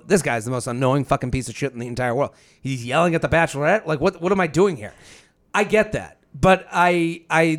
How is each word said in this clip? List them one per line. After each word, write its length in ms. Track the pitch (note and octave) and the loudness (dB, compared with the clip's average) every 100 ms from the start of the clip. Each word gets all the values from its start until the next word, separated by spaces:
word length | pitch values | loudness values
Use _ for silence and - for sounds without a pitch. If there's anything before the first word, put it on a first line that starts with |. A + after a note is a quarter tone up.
"This 180 | - F#3+ | 0 0
guy's 220 | C#3+ A#2 | 2 -4
the 60 | A2+ | -4
most 160 | B2+ B2+ | -6 -4
annoying 380 | A#2+ C3 C#3 | 0 2 2
fucking 260 | B2+ C#3+ C3 | 0 -2 -2
piece 180 | C3 A#2+ | -4 -6
of 80 | - | -8
shit 160 | C#3 | -8
in 60 | A#2+ | -6
the 80 | A#2+ | -10
entire 300 | A#2+ B2 B2 | -4 -2 -2
world. 160 | C3 _ _ _ | -4 _ _ _
He's 240 | C3+ C3 | -8 -6
yelling 300 | A#2+ D3 F3 | -2 2 2
at 80 | E3 | 2
The 60 | C3 | 0
Bachelorette. 580 | D#3+ E3 C#3 D3+ G#3+ D#3 | 2 0 0 0 0 -2
Like, 140 | D3+ | 0
what, 200 | F3+ F#3 | 0 0
what 120 | F3 | -2
am 80 | G3 | 0
I 80 | E3+ | 0
doing 280 | D3 G3+ C3 | 2 2 0
here?" 160 | G#2 - - - _ _ _ | -12 -18 -20 -20 _ _ _
I 80 | G3 | -2
get 300 | F#3+ G#3+ G#3+ | 2 2 0
that. 260 | A#2 E2 - _ | -4 -8 -18 _
But 320 | C3+ F#3 - - | 0 4 4 0
I, 500 | F3+ F3 F3 E3 E3+ - | 0 2 2 -2 -4 -2
I, 240 | E3 E3 | 2 2